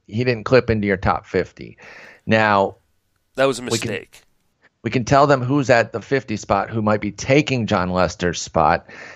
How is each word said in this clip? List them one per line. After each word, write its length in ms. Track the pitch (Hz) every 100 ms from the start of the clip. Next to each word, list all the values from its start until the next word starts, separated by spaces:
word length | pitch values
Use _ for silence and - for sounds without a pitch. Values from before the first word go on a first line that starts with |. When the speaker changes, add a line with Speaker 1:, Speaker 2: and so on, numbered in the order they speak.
| _
Speaker 1:
he 180 | 107
didn't 200 | 127 117
clip 260 | 104 127 117
into 160 | 110 101
your 100 | 92
top 300 | 110 82 -
fifty. 520 | 92 82 - 57 - - - - - -
Now 500 | 110 107 101 98 - _ _ _ _ _ -
Speaker 2:
That 80 |
was 160 | 135 120
a 20 |
Speaker 1:
we 160 | 123 113
can 120 | 117
Speaker 2:
mistake. 320 | 98 - - _ _ _ _ _ _
Speaker 1:
we 80 | 113
can 140 | 135
tell 220 | 110 139 143
them 120 | 139
who's 280 | 123 143 127
at 220 | 120 113
the 80 | 113
fifty 360 | - 135 - 107
spot 320 | - 101 98
who 140 | 110
might 180 | 107 107
be 120 | 104
taking 540 | 98 - 139 147 131 104
Jon 240 | 104 90
Lester's 500 | 90 87 - 87 82
spot 440 | - 85 78 85 - - -